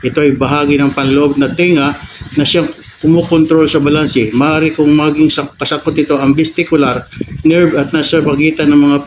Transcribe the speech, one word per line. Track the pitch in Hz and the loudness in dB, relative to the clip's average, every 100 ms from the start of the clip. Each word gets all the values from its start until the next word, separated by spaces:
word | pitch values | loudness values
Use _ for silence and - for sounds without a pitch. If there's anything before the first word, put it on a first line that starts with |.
Ito | 127 139 147 | -4 0 0
ay | 131 | 0
bahagi | 131 147 147 143 | 0 0 0 0
ng | 139 | 0
panloob | 139 135 139 147 139 | 0 0 2 2 0
na | 139 | -2
tenga | 165 180 160 139 147 - - - 147 | 0 0 2 0 -4 -12 -16 -6 -2
na | |
siyang | - 175 - - - - 156 | 0 0 -2 -8 -18 -4 0
kumukontrol | 170 170 165 156 160 151 | 0 2 0 2 2 2
sa | 156 | 0
balanse. | 143 151 147 131 110 | 0 0 0 0 0
Maaari | 120 147 156 156 156 | 0 0 0 -2 0
kong | 147 | 2
maging | 151 151 147 156 | 2 2 2 0
sa-, | - - - | 0 -6 -6
kasakot | 139 147 165 151 | -4 -4 -2 -2
ito | 147 143 | 0 0
ang | 139 143 | 2 0
vestibular | 160 - 165 160 135 123 - - - - 156 | 0 -4 -2 0 0 -2 -8 -12 -10 -2 0
nerve | 170 170 147 | 2 2 0
at | 143 160 | -2 -2
nasa | 147 160 | 0 0
pagitan | 147 139 156 156 147 | 0 0 0 0 2
ng | 147 | 4
mga | 143 143 | 4 2